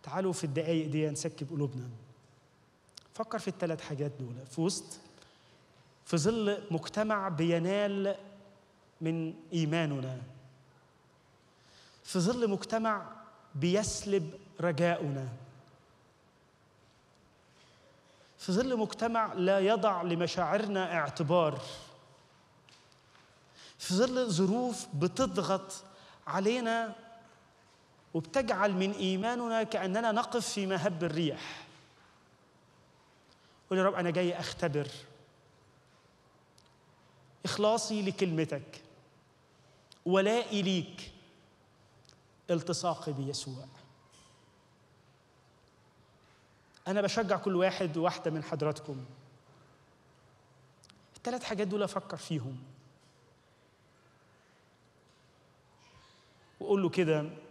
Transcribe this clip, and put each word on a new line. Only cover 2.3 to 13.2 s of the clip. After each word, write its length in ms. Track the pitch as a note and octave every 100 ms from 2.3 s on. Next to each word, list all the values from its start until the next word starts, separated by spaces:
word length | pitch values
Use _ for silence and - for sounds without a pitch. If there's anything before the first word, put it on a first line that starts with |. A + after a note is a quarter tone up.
| _ _ _ _ _ _ - -
فكر 260 | - A3 G#3+
في 80 | F#3+
التلات 340 | - E3+ D#3+
حاجات 300 | - C#3 D3 C#3+
دول 260 | B2 A#2+ C3+
في 100 | -
وسط، 380 | E3+ - - - - - - - - - _ - - _ -
في 120 | E3+
ظل 460 | E3 A#3 G3+ G3+ -
مجتمع 580 | E3 - G#3+ A3 G#3 F#3+
بينال 840 | D3+ E3+ E3+ F3 G3+ G#3 G3 G3 G3 - - - - _ _ _ _
من 320 | D#3+ E3 D#3+ - -
إيماننا، 680 | F3 D3+ E3+ D#3 C#3 C3 C3 - - - - - - _ _ _ _ _ _ _ _ - - - -
في 160 | - F#3
ظل 300 | F3+ B3 A3+
مجتمع 560 | G3 - A3+ A3 G#3 D3+ -